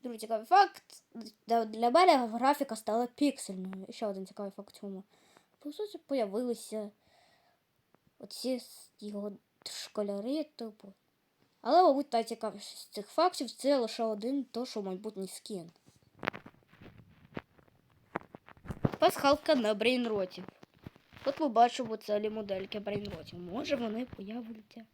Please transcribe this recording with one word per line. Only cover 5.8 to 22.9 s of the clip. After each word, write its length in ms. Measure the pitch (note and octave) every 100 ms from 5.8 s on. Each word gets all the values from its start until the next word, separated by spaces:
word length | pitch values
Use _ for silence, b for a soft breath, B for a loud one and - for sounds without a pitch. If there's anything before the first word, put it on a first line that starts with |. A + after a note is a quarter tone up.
| G#4+ E4
появилися 920 | _ C#4 G#3 G3 B3 A#3 - G#3+ G#3 _ b b b b b b _ _ _ _ _ _
оці 360 | G#3+ - A#3+
с-, 360 | B3+ - - - _
його 320 | G#3 G3+ G#3 G3 _ _
школяри, 800 | - - - - G3+ G3+ A3 D4
типу. 480 | D4+ - A3+ G#3 G3+ - _ _ _ _ _ _
Але, 220 | A3 D#4
мабуть, 300 | F4+ C4+ C#4+
найцікавіше 640 | A#3 A3 A3+ A3 G3+ - -
з 100 | -
цих 220 | - G3+
фактів 420 | - F4 F4 B3
це 260 | - C4 C#4+
лише 260 | A3+ -
один, 420 | A3+ G#3+ A3 C#4
то, 220 | B3 A#3 B3+
що 160 | A3
майбутній 460 | G3 F#3 G#3+ G#3 F#3+
скін. 420 | - - G3+ E3+ _ _ _ _ _ - - - _ _ - - - - - - - - _ - _ _ _ _ - - - - - - - - -
Пасхалка 560 | E4 - C#4 D4 -
на 200 | D4+ G#3+
брейнроті. 680 | G#3+ A3 B3+ A#3+ G#3+ F#3 - F#3 _ - _ - _ _ -
От 160 | - C#4
ми 80 | D#4
бачимо 480 | A3+ A#3+ A#3+ A#3 A3
цілі 340 | - G#3 G#3+
модельки 500 | A3 G#3 F#3+ F#3+ G#3+
брейнротів. 580 | G#3